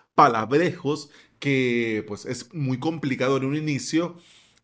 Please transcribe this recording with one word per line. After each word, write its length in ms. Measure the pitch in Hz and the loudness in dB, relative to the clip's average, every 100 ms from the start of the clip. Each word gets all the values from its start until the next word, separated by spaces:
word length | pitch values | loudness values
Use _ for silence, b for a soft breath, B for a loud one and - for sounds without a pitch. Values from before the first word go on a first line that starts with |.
| _ | _
palabrejos 960 | - 147 113 110 143 180 175 135 147 - b b - | 6 6 4 2 2 2 0 -4 -4 -8 b b -6
que, 640 | 139 135 123 120 117 107 107 | 0 2 2 0 0 -2 -6
pues, 180 | 101 | -10
es 300 | - 127 - | -8 -8 -8
muy 240 | 170 131 127 | -6 -4 -2
complicado 580 | 156 160 143 123 127 135 | -4 -4 -2 0 0 0
en 100 | 135 | 0
un 100 | 147 | -4
inicio 600 | 151 135 - 156 175 175 b b b b | -2 -4 -2 -2 -2 -6 b b b b